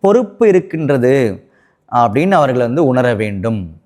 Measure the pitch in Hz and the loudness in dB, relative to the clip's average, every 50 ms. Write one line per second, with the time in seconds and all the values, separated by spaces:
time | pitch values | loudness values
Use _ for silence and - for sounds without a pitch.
0 | - 196 208 240 254 202 - - 233 214 190 185 175 - - 160 160 135 143 131 | 2 4 2 2 0 -2 -4 0 2 2 2 2 0 -2 -8 -6 -2 -2 0 0
1 | 120 127 131 139 127 107 95 92 - _ _ _ _ _ _ _ _ _ - 123 | 2 2 2 2 0 -2 -4 -6 -14 _ _ _ _ _ _ _ _ _ -2 0
2 | 120 117 101 131 156 190 196 170 147 135 127 123 123 117 120 151 170 135 127 127 | 0 2 0 0 0 2 2 2 2 2 0 -2 -2 -2 0 0 0 0 0 0
3 | 123 123 120 101 110 107 101 98 90 113 113 104 92 82 80 80 _ | 0 0 0 -2 -4 -6 -6 -6 -6 -4 -4 -4 -8 -10 -14 -20 _